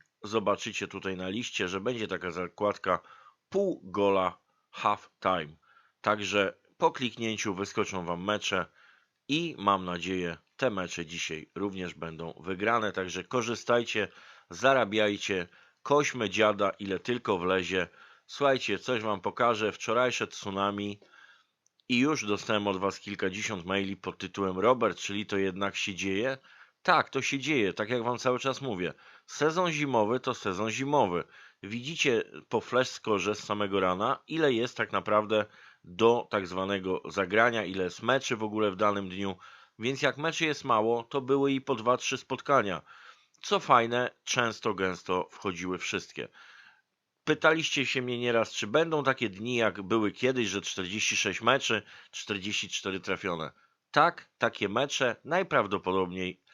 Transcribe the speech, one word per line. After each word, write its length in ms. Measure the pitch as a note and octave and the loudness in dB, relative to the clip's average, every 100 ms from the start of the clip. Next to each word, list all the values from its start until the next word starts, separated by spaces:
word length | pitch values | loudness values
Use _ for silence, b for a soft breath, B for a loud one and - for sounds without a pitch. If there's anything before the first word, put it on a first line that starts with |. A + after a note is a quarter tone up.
| _ _ | _ _
zobaczycie 640 | G#2 A2 G2+ G2 A2+ - F#2+ | -4 0 2 0 -2 -6 -8
tutaj 300 | G2 F#2+ F#2 | -6 -6 -6
na 120 | F#2 | -4
liście, 380 | G#2+ A#2 - F#2 | -6 -6 -4 -2
że 140 | F#2+ | -2
będzie 260 | A2+ A#2+ G2+ | -4 -4 -4
taka 240 | F2+ F2+ | -4 -6
zakładka 680 | E2+ F2 - G#2 - F#2+ F2 B B B B _ | -6 -8 -2 -2 0 0 -2 B B B B _
pół 320 | G3 G3 - | 0 0 -2
gola 540 | F#2+ G2 G2+ G2 F#2 - _ _ _ | -6 2 4 4 2 -4 _ _ _
half 380 | - A2 G2+ - _ | -4 -2 -2 -6 _
time. 360 | F#2+ F2+ D2+ D#2+ b b b b | 0 0 -2 -14 b b b b
Także 520 | G#2 G#2+ G2 G2+ F#2+ - _ - | 0 0 2 2 2 -2 _ 0
po 140 | E3 | 0
kliknięciu 640 | E3+ A#2+ A#2 A2+ G#2+ A2 F#2 | 0 -4 -4 -4 -2 -4 -4
wyskoczą 500 | G2+ - F#2+ F#2+ F2 | -4 -2 -2 -4 -4
wam 180 | E2+ | -4
mecze 420 | G2 G#2 - F#2+ E2 b b b b _ - | -2 -2 0 -2 -2 b b b b _ -4
i 280 | D3+ E3+ - | -2 -2 -2
mam 280 | G2+ G2 F2+ | 2 2 0
nadzieję, 520 | F2 F2+ F#2 F2 E2 _ - | -4 -4 -2 -4 -6 _ -4
te 120 | C3 | -2
mecze 360 | F#2+ F2 - D#2+ | -2 -4 -8 -8
dzisiaj 460 | E2+ - D#2+ - F2+ | -8 -6 -8 -10 -6
również 380 | G2+ F#2+ F2 | -6 -4 -8
będą 400 | D#2+ E2 D#2+ E2 - | -8 -10 -8 -10 -10
wygrane. 520 | F2 F#2 G#2+ A#2 G#2 | -8 -2 2 2 0
Także 320 | F#2+ F#2 F#2 | -2 -4 -6
korzystajcie, 840 | - B2+ A2+ A2 - A#2+ A#2 A2 F#2+ B B B B | -4 -2 -2 -4 2 2 2 -2 -2 B B B B
zarabiajcie, 1000 | E2+ B2+ C3 G2+ G#2+ G#2 G2+ - F#2+ F2 b b b | 0 4 4 4 2 2 0 -2 -2 -4 b b b
kośmy 460 | - D3 C#3 B2 G#2 | 2 2 2 -2 -2
dziada, 400 | G2 G#2+ G2+ G2 | 4 4 4 0
ile 300 | - G2 F2+ | -2 -4 -4
tylko 380 | - A#2+ A#2 F#2 | -2 -2 0 0
wlezie. 500 | F2+ F#2+ E2+ F#2 E2+ B B B - | 2 2 2 -2 -2 B B B -18
Słuchajcie, 540 | - C#3+ C3 - G2 | 0 2 2 0 -4
coś 220 | - A#2 | -2 -2
wam 200 | A2 G2 | -2 -2
pokażę. 500 | G#2 - A#2+ G#2+ G#2+ | -4 0 2 2 -2
Wczorajsze 560 | - - A2+ B2+ A#2 G#2+ | -2 -2 0 2 0 -6
tsunami 720 | - G2+ G2 G2+ G2+ G2+ G2+ B B B B B _ _ _ - | -6 -6 -2 -2 -2 -6 -8 B B B B B _ _ _ 0
i 100 | B2 | 2
już 260 | C#3+ B2+ G#2 | 4 2 0
dostałem 420 | G2+ - G#2+ G2+ | -2 0 0 0
od 100 | F#2+ | 0
was 220 | G2 - | -2 -2
kilkadziesiąt 640 | G#2 G2 F#2+ G2 G#2+ G2 F2 | -10 -4 -4 -4 -6 -6 -2
maili 320 | G2 G2 F#2+ | -2 -2 -6
pod 200 | F#2 - | -10 -10
tytułem: 420 | F#2+ G2+ F#2+ F#2 | -8 -4 -2 2
„Robert, 380 | A2 B2+ A2 E2+ | 2 4 2 -2
czyli 280 | - G2+ G2 | -6 -6 -2
to 120 | G2 | 0
jednak 380 | G2 F#2 G2 - | 0 -2 -4 -4
się 200 | G#2 F2 | -6 -4
dzieje?” 420 | F#2+ F#2+ C3 C3 B B B _ | -2 0 -2 -4 B B B _
Tak, 260 | - D#3 - | 2 2 2
to 120 | C3+ | -2
się 180 | - C#3 | -2 -2
dzieje, 340 | C3 C#3 F#2+ | 0 2 2
tak 160 | G2+ G#2+ | 0 -2
jak 140 | B2 | -2
wam 140 | A#2 A#2 | -2 -2
cały 220 | B2+ B2+ | 0 0
czas 220 | C3+ B2 | -2 -4
mówię. 320 | C3+ F2+ E2+ - B B - | -4 -4 -4 -6 B B -16
Sezon 460 | - D3+ E3+ F3 | -2 0 2 0
zimowy 480 | D3 C#3+ A#2 G#2 B2 | 0 2 2 4 2
to 140 | C3 | -2
sezon 380 | A#2+ G#2 F#2 A2 | -4 -4 -2 -2
zimowy. 520 | A2 C3+ D3 G2+ F2 - B B B | -2 2 4 4 2 -4 B B B
Widzicie 600 | G2 A#2 C3 E3 C#3+ A2+ - D2+ - | -10 -8 -8 -2 2 2 -2 -10 -4
po 120 | A2+ | -4
flash 280 | - B2 B2+ | 2 2 0
scorze 460 | - A2 G2+ G2 G#2 | -2 0 0 0 -4
z 80 | |
samego 360 | - G#2 G2 G2 | -4 -2 0 2
rana, 400 | F#2 F#2 A#2 - - | 2 2 0 -2 -4
ile 260 | D#3 D3 | 0 2
jest 240 | A2+ B2 - | 2 0 -2
tak 140 | G#2+ | -2
naprawdę 540 | G2+ F#2+ G#2+ G#2 G#2+ G#2 B B B | -2 2 2 4 0 0 B B B
do 440 | E2 F2 A#2 A#2+ - | -14 4 6 6 2
tak 180 | G#2 F2+ | -2 -2
zwanego 540 | F#2 F#2+ G2 F#2 F2+ - | -2 -2 -2 0 -2 -2
zagrania, 600 | G2 F2+ G#2+ A#2+ A2+ F2+ | -2 2 4 4 2 -2
ile 180 | F#2+ | -2
jest 200 | F2+ - | -4 -2
meczy 320 | A#2 C3 - A2 | 0 2 0 -2
w 80 | |
ogóle 280 | G#2+ G#2+ G#2 | -2 2 0
w 40 | F#2 | 2
danym 340 | G#2 G2+ F#2+ | 2 2 -4
dniu. 280 | F#2 G2 F#2 B B B - | -4 -4 -4 B B B -6
Więc 220 | A#2 C3+ | -4 0
jak 160 | C#3+ B2+ | 0 2
meczy 280 | D#3+ D3+ D#3+ | 0 0 -2
jest 180 | C#3+ | -2
mało, 400 | C3 A2 A2+ A#2+ | 2 4 4 2
to 180 | - C#3 | 0 -4
były 300 | B2+ C#3 C#3 | 2 4 4
i 100 | C3+ | 2
po 140 | C3+ A#2 | 0 0
dwa, 220 | A2+ B2 | 2 2
trzy 200 | - B2+ | 0 -4
spotkania. 640 | - B2+ - C3+ G2+ E2 B B B B B _ | -6 -6 2 4 4 -4 B B B B B _
Co 180 | - G3+ | -2 0
fajne, 520 | - B2+ A#2 A#2+ B2 - | 6 6 6 0 -2 -6
często, 500 | - C3 A#2 - A#2 | -2 0 0 0 -2
gęsto 560 | F#2+ F#2+ F2+ - F#2 - | 0 -2 -2 -2 -2 -2
wchodziły 460 | - G2+ E2+ F#2 F2+ | -6 -6 -4 -4 -4
wszystkie. 500 | - F#2 - - A#1 B B B B B _ _ _ _ | -4 -4 -6 -10 -12 B B B B B _ _ _ _
Pytaliście 640 | - D3+ D#3+ D#3+ C#3+ C#3+ B2+ | -2 4 4 4 2 0 0
się 160 | C3 | 0
mnie 180 | B2 A#2+ | -2 0
nieraz, 340 | A#2+ A2+ G#2+ | 2 4 2
czy 140 | - G#2 | -2 2
będą 360 | D3 E3 D#3 | 2 4 2
takie 260 | C3+ B2+ A2 | 0 0 -2
dni, 260 | F#2 A#2 A#2+ | -4 -2 2
jak 260 | A2 G2 | 2 0
były 300 | F#2+ A2+ G#2 | 0 2 2
kiedyś, 360 | - B2 C3 G#2 | 2 2 2 0
że 140 | G2 | -2
czterdzieści 560 | - - F2+ G#2+ - - | -6 -6 -4 -2 0 0
sześć 240 | G#2 F2+ | 0 2
meczy, 420 | A2+ C3+ - G#2+ B B B | 2 2 2 -2 B B B
czterdzieści 580 | - - G2+ G2+ G2 G2+ | -12 -6 -6 -4 -6 -6
cztery 300 | - G2+ F#2+ | -6 -6 -6
trafione. 520 | G2 F#2 F#2+ E2+ D#2 b b b _ | -4 -4 -4 -4 -6 b b b _
Tak, 380 | D3 E3 - - _ | 4 4 2 -12 _
takie 320 | A#2 - G2 | -2 0 0
mecze, 460 | A2+ C#3+ - B2+ - B2+ | 0 0 0 0 -2 -2
najprawdopodobniej 1160 | F3+ F#3+ C#3+ G2 G2 F#2 F#2+ F2+ F#2 F#2 F2+ b | -2 2 0 2 -2 0 0 0 -2 -6 -8 b